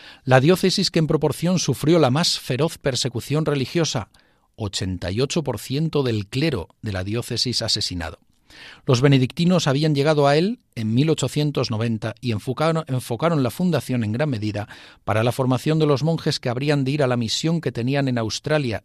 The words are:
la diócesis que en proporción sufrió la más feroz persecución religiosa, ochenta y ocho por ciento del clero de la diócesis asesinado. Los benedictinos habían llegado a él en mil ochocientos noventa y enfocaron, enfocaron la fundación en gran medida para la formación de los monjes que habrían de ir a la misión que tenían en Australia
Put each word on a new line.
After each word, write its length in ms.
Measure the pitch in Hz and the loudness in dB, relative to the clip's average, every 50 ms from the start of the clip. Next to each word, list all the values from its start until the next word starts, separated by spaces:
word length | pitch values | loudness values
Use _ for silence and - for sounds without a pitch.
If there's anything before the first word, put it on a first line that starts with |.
| - - - - - | -20 -20 -20 -10 0
la 160 | - 127 131 | 4 4 6
diócesis 500 | 127 156 185 180 - 190 175 - 190 - | 6 6 4 4 2 0 0 0 0 0
que 80 | - 170 | 0 0
en 80 | 160 | 2
proporción 540 | 147 160 151 151 151 127 - - 170 185 165 | 2 2 0 0 0 -2 -2 -2 0 0 0
sufrió 400 | - - 127 - - 147 170 170 | 0 -2 -2 0 2 4 4 6
la 100 | 151 127 | 6 4
más 300 | 123 147 175 - - - | 4 2 2 0 -2 -2
feroz 400 | - - 139 120 147 165 - - | -4 -4 -2 0 -2 -2 -2 -4
persecución 680 | - 143 127 120 - 131 - 117 - - 139 151 160 | -4 -4 -2 -2 -2 -4 -4 -6 -4 -2 -2 0 0
religiosa, 640 | 156 147 143 127 - - 175 165 147 - 135 98 - _ _ _ _ _ _ _ _ _ | 0 0 0 -2 -2 0 0 0 0 -2 -4 -6 -8 _ _ _ _ _ _ _ _ _
ochenta 560 | - 113 98 - - 101 95 92 87 - 85 | -6 -6 -6 -4 -4 -4 -4 -4 -4 -4 -4
y 100 | 95 110 | -2 0
ocho 220 | 135 147 - 175 151 | -2 0 0 -2 -2
por 160 | 135 120 107 | -2 -4 -6
ciento 420 | - - 131 143 160 160 - 151 | -6 -6 -4 -2 -2 0 0 0
del 240 | 139 127 113 107 101 | 0 0 0 -2 -4
clero 440 | - - 131 147 165 147 104 82 - _ _ | -4 -2 -2 0 0 0 -2 -6 -8 _ _
de 120 | - 110 98 | -8 -6 -6
la 100 | 92 92 | -4 -4
diócesis 580 | 98 104 120 117 - 123 110 - 131 113 - | -4 -4 -4 -4 -4 -4 -2 -2 -2 -2 -2
asesinado. 560 | 117 107 - 110 104 - 92 87 80 80 82 - _ _ _ _ _ _ - - - - - - _ - | -2 -2 -2 -2 -4 -4 -4 -6 -6 -8 -10 -12 _ _ _ _ _ _ -20 -20 -20 -20 -20 -6 _ 2
Los 140 | 139 117 | 2 4
benedictinos 680 | 131 147 139 135 127 120 - - 170 175 185 170 - 156 | 6 6 6 6 4 2 0 0 2 2 2 2 2 2
habían 260 | 131 139 156 160 151 | 0 2 2 2 2
llegado 320 | 139 139 156 156 147 143 | 2 2 2 4 4 4
a 100 | 143 143 | 4 4
él 240 | 151 170 202 240 - _ _ - | 4 2 0 -2 -4 _ _ -8
en 200 | - 110 107 110 | -4 -2 0 2
mil 160 | 123 143 160 | 2 2 2
ochocientos 580 | 156 - - 123 - 143 151 151 139 147 131 - | 2 0 0 -2 0 0 0 0 0 -2 -2 -2
noventa 460 | 113 107 113 120 113 107 - 113 107 - | -2 -2 -2 -2 -2 -2 -4 -6 -8 -6
y 100 | - 123 | -4 -4
enfocaron, 540 | 113 101 - - 127 - 151 160 165 160 156 - | -4 -4 -4 -4 -4 -2 0 0 0 -2 -2 -4
enfocaron 560 | 135 127 - - 123 110 - 170 170 147 131 | -4 -4 -4 -4 -4 -2 0 0 2 2 0
la 80 | 117 | 0
fundación 520 | - - 113 117 113 135 - - 127 123 113 | -2 -2 0 0 0 0 0 -2 -2 -2 -2
en 100 | 104 107 | -2 -2
gran 160 | 120 151 151 | -2 -2 -2
medida 380 | 131 104 104 107 104 104 101 - - - - - - - _ | -2 -4 -4 -4 -4 -4 -6 -8 -12 -20 -20 -20 -20 -10 _
para 200 | - 104 107 113 | -2 0 2 2
la 100 | 123 120 | 0 0
formación 440 | - 135 127 131 120 - 151 156 160 | 0 0 2 0 0 2 0 2 2
de 60 | 156 | 4
los 160 | 147 147 123 | 2 2 2
monjes 380 | 135 160 165 156 - 160 143 - | 2 0 0 0 0 -2 -2 -2
que 100 | - 131 | -2 -4
habrían 340 | 117 123 143 147 147 143 135 | -4 -2 0 0 2 2 2
de 80 | 127 | 0
ir 120 | 139 151 143 | 0 2 2
a 40 | 127 | 2
la 100 | 123 120 | 2 0
misión 440 | 117 110 - - - 156 170 165 | 0 -2 -2 -2 0 0 0 0
que 120 | - 135 127 | -2 -4 -4
tenían 340 | - 113 123 139 143 139 135 | -2 -2 0 0 0 0 0
en 100 | 123 120 | 0 0
Australia 680 | 113 110 - - - - 151 151 143 120 104 92 | -2 -2 -4 -6 -4 0 0 0 0 0 -4 -6